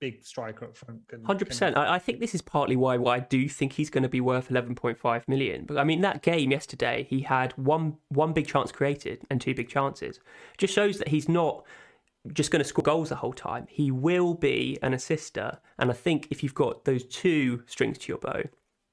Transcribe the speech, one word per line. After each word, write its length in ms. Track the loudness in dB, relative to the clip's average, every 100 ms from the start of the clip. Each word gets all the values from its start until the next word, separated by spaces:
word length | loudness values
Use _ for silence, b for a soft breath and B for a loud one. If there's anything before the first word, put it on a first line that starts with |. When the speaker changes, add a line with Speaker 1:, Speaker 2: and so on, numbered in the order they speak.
Speaker 1:
big 240 | -10 -10
striker 420 | -14 -10 -10 -10 -16
up 100 | -16
front 240 | -18 -18 -18
can, 160 | -8
Speaker 2:
Hundred 240 | -2 -2 -2
percent. 280 | 0 2 2
Speaker 1:
can 80 |
Speaker 2:
I, 100 | 2
I 40 | 0
think 220 | -2 -4
this 140 | -4
is 80 | -4
partly 340 | -2 0 2 4
why, 220 | 4 2
why 180 | 2 0
I 40 |
do 280 | 2 0 0
think 240 | -2 -2
he's 180 | -2 0
gonna 180 | 0 0
be 120 | 2
worth 300 | 2 2 0
eleven 240 | -2 -2
point 240 | -2 -4 -2
five 280 | 0 0 0
million. 360 | 0 0 -4
But 140 | -2 2
I 60 |
mean, 180 | 2 4
that 200 | 2 0
game 280 | 0 2 2
yesterday, 560 | 0 -2 -2 -2 0 -2
he 120 | -2
had 320 | 0 0 0
one, 440 | -2 2 2 0 -6 -4
one 260 | 0 2
big 120 | 0 0
chance 240 | 0 -2
created 520 | 0 -2 -2 -6 -10 -4
and 100 | -4
two 140 | -2
big 140 | -4 -4
chances. 500 | -2 -2 -4 -10 -12 _ B B B
Just 160 | 0
shows 240 | 4 2 2
that 100 | 0
he's 200 | 0 2
not 360 | 2 2 -2 -10 B B B B _ -6
just 180 | -2 2
gonna 140 | 2
score 200 | 2 0
goals 260 | 2 2 0
the 60 | -4
whole 180 | -6
time. 320 | -6 -6 -6 -6
He 220 | -2 0
will 420 | 2 2 4 2
be 460 | 2 0 2 -2 -2
an 140 | -2
assister, 640 | -2 -2 -4 -4 -8 -6 -8 _ b
and 120 | 0
I 40 |
think 340 | 0 0 0 0
if 120 | -4
you've 120 | -2
got 320 | 0 0 0 0
those 180 | 0
two 600 | -2 -2 2 4 2 0 -4
strings 320 | -2 -2 -2
to 100 | -8
your 100 | -6
bow, 260 | -4 -6 -6 _ _ _ _